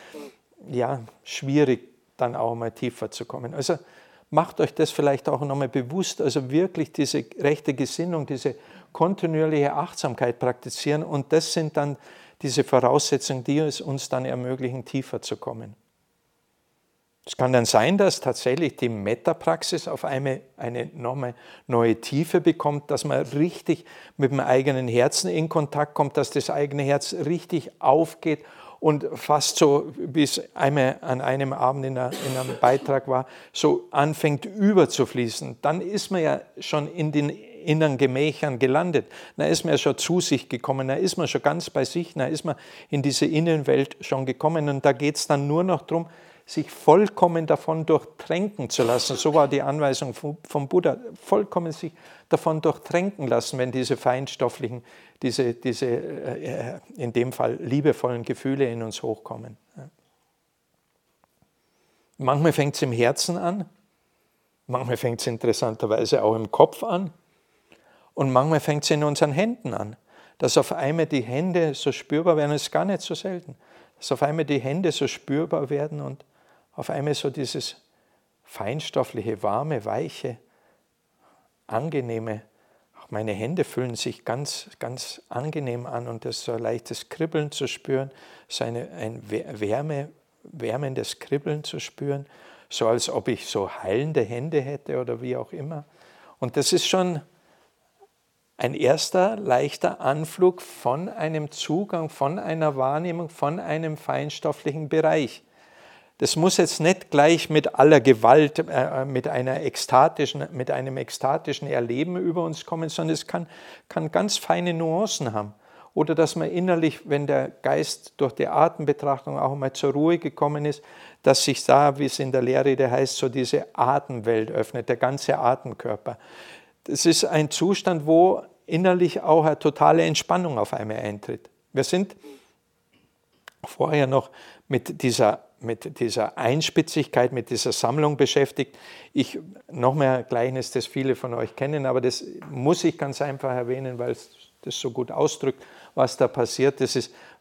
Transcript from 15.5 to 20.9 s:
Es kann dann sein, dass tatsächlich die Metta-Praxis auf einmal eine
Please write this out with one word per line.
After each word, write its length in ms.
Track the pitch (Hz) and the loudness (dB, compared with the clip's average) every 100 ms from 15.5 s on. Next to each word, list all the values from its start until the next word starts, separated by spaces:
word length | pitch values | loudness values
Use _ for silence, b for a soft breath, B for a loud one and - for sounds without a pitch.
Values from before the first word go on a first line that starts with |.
| 113 110 104 _ _ _ _ _ _ _ _ _ _ _ _ _ _ - | -10 -14 -18 _ _ _ _ _ _ _ _ _ _ _ _ _ _ -12
Es 100 | - | 0
kann 160 | 127 | 4
dann 140 | 127 113 | 4 6
sein, 320 | 110 127 196 | 4 4 4
dass 220 | 196 - | 2 2
tatsächlich 560 | 131 - 127 139 147 - | -4 -2 -2 0 -2 -2
die 120 | 120 | -4
Metta-Praxis 1000 | 110 98 120 - 160 - 165 - 170 - | -2 -4 -2 -2 -2 -2 -2 -2 -6 -6
auf 180 | 143 156 | -6 -4
einmal 340 | 135 139 131 - - | -4 -2 -4 -8 -10
eine 300 | 120 120 117 | -8 -6 -8